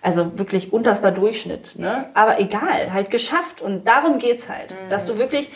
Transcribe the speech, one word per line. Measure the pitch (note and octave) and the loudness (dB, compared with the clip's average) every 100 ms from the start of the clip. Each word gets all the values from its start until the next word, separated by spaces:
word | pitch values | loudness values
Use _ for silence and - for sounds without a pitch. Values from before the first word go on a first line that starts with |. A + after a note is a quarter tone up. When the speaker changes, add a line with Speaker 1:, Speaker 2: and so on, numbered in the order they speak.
Speaker 1:
also | F3+ E3+ E3+ - | 0 0 0 -2
wirklich | G3 F#3+ - | -2 -2 0
unterster | A3 A3+ G#3 G3+ | 0 2 4 2
Durchschnitt, | F#3 G#3 A3 F3 - - - | 2 0 0 -8 -10 -12 -8
ne? | F3+ A#3+ C4+ | -4 -4 -2
Aber | - A3 G#3 | 4 4 4
egal, | G3+ G#3 E4+ D#3+ F#3 | 0 0 0 0 0
halt | F#3+ G3 | -2 0
geschafft. | A#3 - E4 E4+ - | -2 0 -2 -2 -8
Und | - F#3+ - | -6 -2 4
darum | B3 D#4 C4+ | 4 4 2
geht's | A#3+ A#3+ - | 2 -2 -4
halt, | F#3 - | -12 -12
Speaker 2:
Mhm. | F#3 F#3+ | -14 -4
Speaker 1:
dass | G3 G3 | -4 -2
du | G#3+ | -2
wirklich | C4 C#4+ - | 0 0 -4